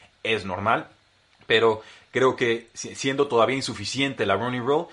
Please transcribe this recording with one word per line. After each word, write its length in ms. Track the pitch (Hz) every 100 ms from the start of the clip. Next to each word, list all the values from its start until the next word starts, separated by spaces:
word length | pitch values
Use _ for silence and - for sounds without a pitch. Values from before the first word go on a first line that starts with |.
| - _
Es 200 | 107 110
normal. 440 | 95 92 104 131 156 _ _ _ _ _ -
Pero 360 | 113 113 107 - - _
creo 240 | 127 131
que 320 | 127 120 117 -
si-, 220 | - 117 95
siendo 320 | 135 139 139
todavía 260 | 117 113
insuficiente 720 | 131 127 104 101 127 139 131 104
la 80 |
Rooney 240 | 98 120 123
Rule, 280 | 120 147 170